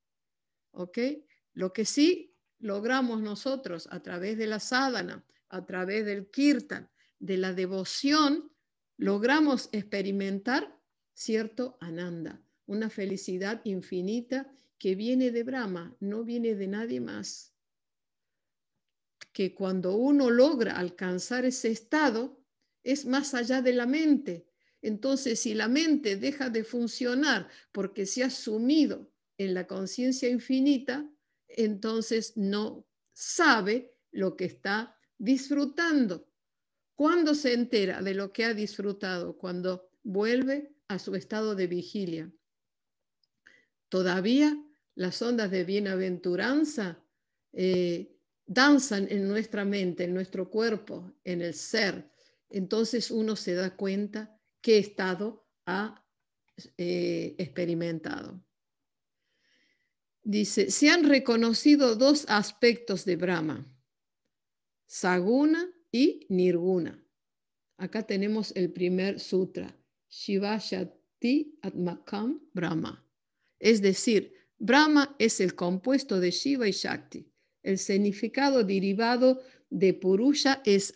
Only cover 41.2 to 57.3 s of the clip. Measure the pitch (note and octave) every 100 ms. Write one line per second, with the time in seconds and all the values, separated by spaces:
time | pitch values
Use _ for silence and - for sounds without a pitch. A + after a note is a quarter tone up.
41.2 | - G#3+ A3 G3 F3+ F3 E3+ G#3 F3 D#3+
42.2 | E3 - _ _ _ _ _ _ _ _
43.2 | _ _ _ _ _ _ _ F#3 F#3 F#3
44.2 | F#3+ C4 D4+ D4 D4 _ _ - F3+ -
45.2 | A#3 A#3+ G#3 F#3 F3 G3+ G3+ F#3 F#3+ F3+
46.2 | F3+ F3 G#3+ C#4+ D4+ - F#3+ E3 _ _
47.2 | _ _ _ - F#3 F3+ F3+ E3+ G3 _
48.2 | _ _ - F#3 C#4 C#4+ C4 G3+ G3 G3+
49.2 | G3 G#3 G#3 G#3 G3+ G3+ F#3 E3+ F3+ F3+
50.2 | F#3 F#3+ F3+ G#3+ A3+ G#3+ - - F3+ -
51.2 | - F3 E3+ D#3 - A3+ G3+ F3+ - _
52.2 | _ _ _ G3+ F#3 G#3+ A3 A#3+ - A3+
53.2 | A3 G#3 - F3+ F#3 F#3 G3 G3 G#3 G#3+
54.2 | G#3+ _ _ _ - G#3+ G3+ - F#3 F3+
55.2 | G#3 G#3+ _ _ - F#3+ G#3+ G#3 _ _
56.2 | _ _ _ - - - F3 F3 F3 E3+
57.2 | E3